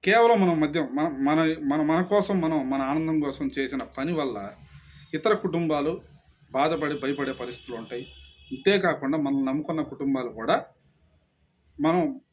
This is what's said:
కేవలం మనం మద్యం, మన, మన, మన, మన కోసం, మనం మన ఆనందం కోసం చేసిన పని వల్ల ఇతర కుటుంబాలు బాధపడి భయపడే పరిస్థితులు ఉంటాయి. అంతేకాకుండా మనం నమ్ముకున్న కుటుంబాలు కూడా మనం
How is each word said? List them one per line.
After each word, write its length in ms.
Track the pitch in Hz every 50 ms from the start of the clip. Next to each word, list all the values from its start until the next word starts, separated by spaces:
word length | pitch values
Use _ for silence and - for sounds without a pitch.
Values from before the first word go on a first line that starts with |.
| -
కేవలం 360 | 185 202 226 233 233 233 214
మనం 200 | 190 180 170 156
మద్యం, 280 | 156 147 147 170 156 127 123
మన, 160 | 143 151 170
మన, 480 | 143 131 135 139 151 160 165 160 160 160
మన, 220 | 151 139 139 156 156
మన 200 | 147 160 170 180
కోసం, 380 | 185 202 208 190 196 202 185
మనం 300 | 165 160 160 151 135 131
మన 120 | 135 139 135
ఆనందం 380 | 131 143 156 160 160 160 156
కోసం 300 | 143 139 135 - 147 135 131 139
చేసిన 240 | 135 127 143 135 117
పని 300 | - - - 135 160 175
వల్ల 400 | 156 147 131 113 104 98 101 - - - - - - - - - - - - -
ఇతర 200 | 156 156 220 214
కుటుంబాలు 680 | 190 - 190 151 175 170 160 156 147 143 151 160 - - - - - _ _ _ _ _ _
బాధపడి 480 | - 131 147 156 165 156 151 147 147 135
భయపడే 340 | - 135 143 139 139 131 131
పరిస్థితులు 440 | - 123 120 120 - - - 123
ఉంటాయి. 300 | 113 110 - 123 120 127 - - - - - - _ -
అంతేకాకుండా 720 | - 131 123 - 196 202 196 180 175 156 - - 135 147 160
మనం 260 | 147 139 139 139 135
నమ్ముకున్న 380 | 131 131 151 151 147 165 160 147
కుటుంబాలు 460 | - 135 - 143 139 135 131 123 120
కూడా 360 | 110 107 113 120 185 262 - - _ _ _ _ _ _ _ _ _ _ _ _ _ _ _ _ _ _ _ _ _ -
మనం 400 | 143 156 165 180 170 147 135 127 _ _